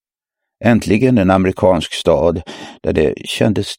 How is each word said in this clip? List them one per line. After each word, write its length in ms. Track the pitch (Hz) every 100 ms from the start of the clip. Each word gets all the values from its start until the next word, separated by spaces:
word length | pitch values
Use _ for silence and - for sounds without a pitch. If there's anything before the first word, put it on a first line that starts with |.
| _ _ _ _ _ -
Äntligen 540 | 117 110 - 104 127 120
en 140 | 92
amerikansk 640 | 95 92 - 92 85 -
stad 480 | - 85 71 85 82 - - - -
där 100 | -
det 200 | 85 76 - -
kändes 500 | - 120 92 -